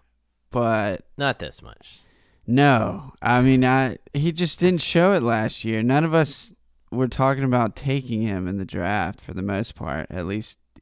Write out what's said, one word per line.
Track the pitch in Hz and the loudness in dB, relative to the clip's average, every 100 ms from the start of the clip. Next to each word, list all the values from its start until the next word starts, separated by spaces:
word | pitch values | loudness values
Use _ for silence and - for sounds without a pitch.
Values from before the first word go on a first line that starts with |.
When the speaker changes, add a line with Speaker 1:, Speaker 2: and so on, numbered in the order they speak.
| _ _ _ _ _ | _ _ _ _ _
Speaker 1:
but | 127 113 110 101 92 - - | -2 0 0 0 -4 -10 -6
Speaker 2:
Not | 143 117 | -4 -4
this | 78 - | -10 -14
much. | - - - - _ _ _ _ - | -20 -20 -20 -20 _ _ _ _ 0
Speaker 1:
no. | 127 143 120 104 196 135 - | 4 6 4 2 -4 -12 -6
I | 113 123 | 0 4
mean, | 131 131 | 4 4
I, | 127 131 131 - - | 4 2 0 -4 -8
he | 143 165 | -2 -2
just | 165 175 - | -2 -4 2
didn't | 180 175 | 2 2
show | - 170 185 | 0 4 4
it | 190 | 4
last | 117 110 110 - | 2 0 -2 -4
year. | 110 110 | -4 0
None | 120 143 | 2 2
of | 160 | 4
us | 160 156 - - _ _ _ _ | 2 2 -2 -18 _ _ _ _
were | 123 127 | -2 -2
talking | - 135 135 | 2 0 2
about | 135 156 156 - | 2 2 0 -2
taking | 139 139 127 110 | -4 -4 -4 -4
him | 110 95 92 | -2 -4 -4
in | 98 | -4
the | 92 | -6
draft | 92 90 104 95 - | -6 -2 -2 -2 -6
for | - | -12
the | 92 | -8
most | 98 98 113 | -4 -4 -6
part, | - 76 71 - | -8 -8 -8 -8
at | 90 87 | -8 -6
least | 107 - - _ _ | -6 -8 -16 _ _